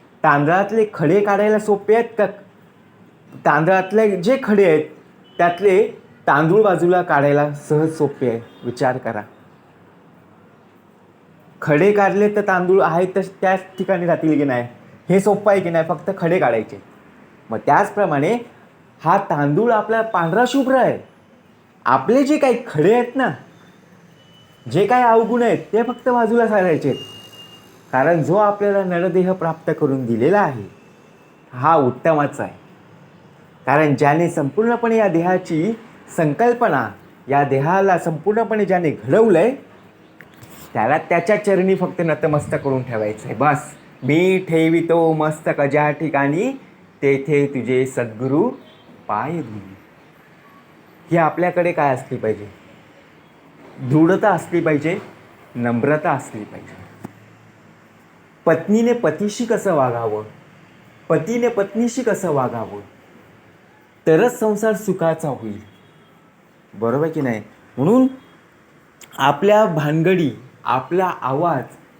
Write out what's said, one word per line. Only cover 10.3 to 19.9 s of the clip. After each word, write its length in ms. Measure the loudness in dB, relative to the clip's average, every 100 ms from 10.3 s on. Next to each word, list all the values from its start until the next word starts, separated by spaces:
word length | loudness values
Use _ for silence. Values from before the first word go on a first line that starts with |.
| _ -20 _ _ _ _ _ _ _ _ _ -20 -8
खडे 300 | 0 2 4
काढले 440 | 4 2 2 0 0
तर 60 |
तांदूळ 400 | 0 0 2 2
आहेत 260 | 2 0 -2 -4
तर 60 | -6 -4
त्याच 220 | -2 -2 -4 -8
ठिकाणी 280 | -4 -2 0
राहतील 320 | 0 0 0
की 60 |
नाही? 240 | 0 -2 -6 -12 -20 -12 0
हे 100 | 0
सोपं 320 | 2 2 2
आहे 100 | 2
की 80 | 2
नाही? 160 | -2 -2
फक्त 220 | -4 -6 -4
खडे 220 | 0 0
काढायचे. 420 | 2 0 -4 -12 -20 -20 -20 -20 -20 -20 -10
मग 80 | -6
त्याचप्रमाणे 800 | 0 2 2 -2 -2 0 0 -2 -6 -20 -20 _ _ -6
हा 140 | 0 0
तांदूळ 540 | 0 -2 0 2 2
आपला 300 | 0 0